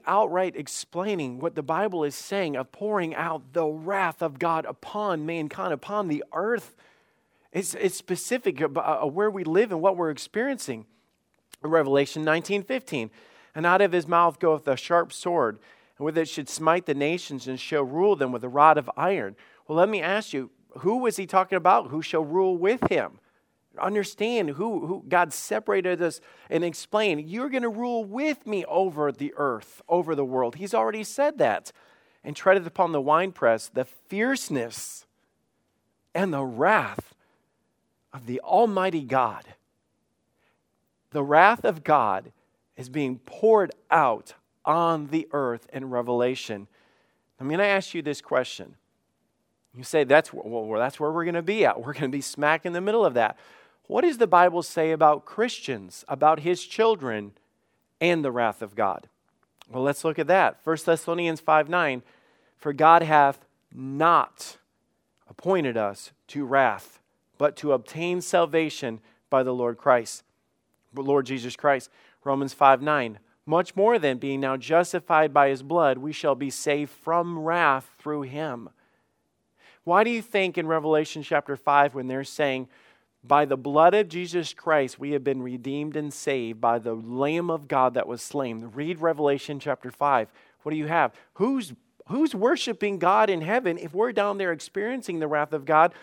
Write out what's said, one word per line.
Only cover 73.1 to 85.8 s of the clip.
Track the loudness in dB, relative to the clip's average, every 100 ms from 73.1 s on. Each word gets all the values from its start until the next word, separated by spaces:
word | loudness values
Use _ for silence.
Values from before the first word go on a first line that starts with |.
| -10 _ _ -2
"Much | 0 0 0
more | 2 4
then, | 2 -2
being | -4 -4
now | -2 -4
justified | 2 2 2 -2 2 2 4
by | 4 4
his | 2
blood, | -2 2 2 0
we | -4
shall | -4 -2
be | -2 -4
saved | -4 -2 -2 -4
from | -8 -2 -2 -2 -4
wrath | -2 2 4 2 -2 _
through | -8 -6
him." | -6 -6 -8 -8 -14 _ _ _ _ _ _ _ _ _ _ _ 0
Why | 2
do | 2
you | -2
think | -2 -2 0 -2
in | -2
Revelation | 0 2 0 0 -8
chapter | -2 -2 -2 -4
five, | 2 4 4 0
when | -6
they're | -6
saying, | -6 -2 -2 -2 -8 _ _ _ _ _
"By | 2 4
the | 4 0
blood | 2 6 8
of | 6 2
Jesus | -4 -4 -4 -6
Christ, | -6 0 2 2 -4
we | -4
have | -2
been | -2 -4
redeemed | -6 -8 -6 -6